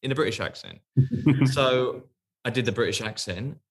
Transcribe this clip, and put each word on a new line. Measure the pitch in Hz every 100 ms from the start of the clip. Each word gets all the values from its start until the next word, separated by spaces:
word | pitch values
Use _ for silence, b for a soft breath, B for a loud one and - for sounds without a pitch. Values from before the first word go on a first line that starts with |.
in | 135
a | 135
British | 120 -
accent?'" | 87 - - - _ -
<laughs> | 131 117 - 139 139
So | 131 135 127 127 - - _ _ _ 127
I |
did | 120 120
the |
British | 107 104 90
accent. | 110 107 - 90 127 - _